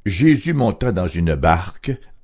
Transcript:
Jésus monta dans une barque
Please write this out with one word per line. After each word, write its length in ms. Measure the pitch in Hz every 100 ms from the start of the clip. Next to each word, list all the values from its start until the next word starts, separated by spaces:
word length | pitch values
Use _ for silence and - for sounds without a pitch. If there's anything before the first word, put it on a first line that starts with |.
| 101
Jésus 460 | 87 160 143 160
monta 400 | 147 117 - 123
dans 160 | 92 90
une 280 | 85 82 71
barque 580 | 80 85 92 - - 131 - -